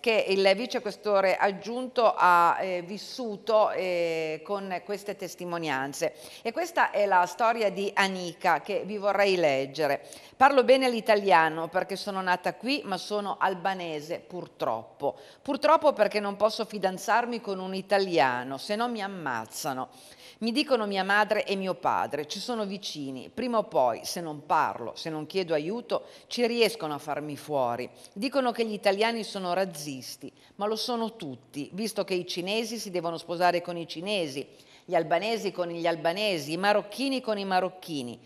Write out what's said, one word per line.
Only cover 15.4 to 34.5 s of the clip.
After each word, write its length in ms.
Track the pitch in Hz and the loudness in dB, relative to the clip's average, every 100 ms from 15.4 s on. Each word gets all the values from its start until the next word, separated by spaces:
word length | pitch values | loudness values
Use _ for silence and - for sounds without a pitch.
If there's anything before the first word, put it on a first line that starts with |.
Purtroppo 520 | - 285 - 320 311 | -6 0 6 6 6
perché 280 | 269 208 208 | 4 2 2
non 160 | 202 196 | -2 2
posso 280 | 214 214 | 0 2
fidanzarmi 760 | 220 208 185 185 - 220 240 233 | -6 -2 -2 -2 0 2 2 -4
con 200 | - 190 | -6 -6
un 140 | 185 | -4
italiano, 840 | 190 190 202 190 165 135 123 127 135 | -6 0 2 4 4 4 2 -6 -8
se 160 | - 208 | -6 -2
no 120 | 240 | -2
mi 120 | 233 | -4
ammazzano. 880 | 196 190 151 117 110 - 156 131 127 - - - - - | -6 -6 -4 -4 -6 -8 -6 -6 -8 -12 -20 -20 -20 -6
Mi 120 | 220 | -2
dicono 360 | 233 302 247 208 | -2 2 0 2
mia 180 | 196 | -2
madre 420 | 190 202 208 214 - | 2 2 4 2 0
e 80 | |
mio 200 | 196 190 | -2 -2
padre, 520 | 175 143 104 107 143 147 | -2 0 0 0 -4 -6
ci 140 | 202 | -8
sono 260 | 190 233 202 | -6 -4 -4
vicini, 640 | 196 - 151 139 131 80 | -6 -8 -8 -8 -10 -12
prima 280 | - 247 233 | -6 0 0
o 60 | |
poi, 400 | 214 160 127 113 | 2 2 2 2
se 160 | - - | -6 -8
non 240 | 165 151 | -8 -10
parlo, 480 | 143 165 131 196 113 - | 0 2 2 0 -8 -8
se 120 | 165 | -8
non 180 | 156 151 | -6 -4
chiedo 280 | 185 175 | -4 0
aiuto, 520 | 160 156 226 240 - - - - | 0 0 -6 -4 -4 -6 -20 -10
ci 200 | - 240 | -2 0
riescono 460 | 233 220 - 156 | 4 2 2 -6
a 60 | 143 | -6
farmi 380 | 147 143 151 143 | -6 -6 -6 -10
fuori. 520 | - 147 123 120 123 - - | -4 0 0 0 -6 -12 -20
Dicono 380 | - 262 285 247 | -6 -2 0 0
che 160 | 233 226 | 0 -2
gli 60 | |
italiani 500 | 208 208 196 220 233 | 0 0 2 0 0
sono 320 | 208 202 185 | -6 -6 -2
razzisti, 760 | 175 190 160 151 131 123 - 139 _ _ - | 0 0 -4 -10 -10 -12 -14 -16 _ _ -6
ma 100 | 208 | -4
lo 100 | 220 | -2
sono 380 | 220 233 226 | -2 -2 -4
tutti, 560 | 226 156 123 _ 143 143 | -6 -12 -12 _ -10 -10
visto 320 | 180 220 - | -6 -6 -4
che 100 | 190 | -2
i 120 | 180 175 | -2 -2
cinesi 520 | - 180 214 226 226 | -6 -2 -2 -2 -6
si 120 | 202 | -6
devono 260 | 175 165 165 | -4 -4 -6
sposare 460 | - 170 180 175 | -6 2 4 2
con 140 | 175 175 | -2 -8
i 100 | 165 | -8
cinesi, 600 | 156 185 208 160 135 127 | -8 -4 -2 -2 -6 -10